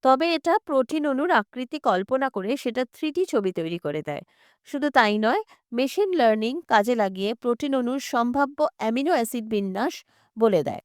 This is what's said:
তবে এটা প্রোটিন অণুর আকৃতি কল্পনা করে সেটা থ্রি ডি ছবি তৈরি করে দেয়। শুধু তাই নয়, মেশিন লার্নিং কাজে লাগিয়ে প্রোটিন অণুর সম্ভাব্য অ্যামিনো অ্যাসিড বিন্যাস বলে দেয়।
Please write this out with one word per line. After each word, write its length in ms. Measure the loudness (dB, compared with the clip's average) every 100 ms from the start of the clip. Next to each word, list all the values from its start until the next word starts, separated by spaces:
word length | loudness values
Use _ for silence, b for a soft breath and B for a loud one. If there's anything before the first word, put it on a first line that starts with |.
তবে 220 | 4 4 4
এটা 200 | 0 0 0
প্রোটিন 400 | 0 0 0 -2 -2
অণুর 240 | -2 2
আকৃতি 460 | 0 0 -10 -10 -4
কল্পনা 480 | 0 0 0 -2 -2
করে 200 | -4 -4 -4
সেটা 260 | -4 -4 -6
থ্রি 160 | -6 -6
ডি 120 | -4 -2
ছবি 240 | 0 -2
তৈরি 260 | -4 -6 -4
করে 220 | -4 -6
দেয়। 200 | -6 -10 -10 b b b _
শুধু 200 | -4 2
তাই 260 | 4 4 2
নয়, 240 | 2 0 -4 b b
মেশিন 380 | -2 -2 0 0 4
লার্নিং 360 | 4 4 0 -6 2
কাজে 260 | 2 4 0
লাগিয়ে 340 | 0 -2 -4
প্রোটিন 380 | -4 -4 -2 -2
অণুর 260 | -2 -2 -4 -4
সম্ভাব্য 520 | -2 0 2 0 0 -2 _
অ্যামিনো 360 | -2 -2 0
অ্যাসিড 320 | 0 0 -4 -2
বিন্যাস 460 | -2 -2 -2 -4 -4 _ _ _ 2
বলে 240 | 4 4
দেয়। 200 | 0 -6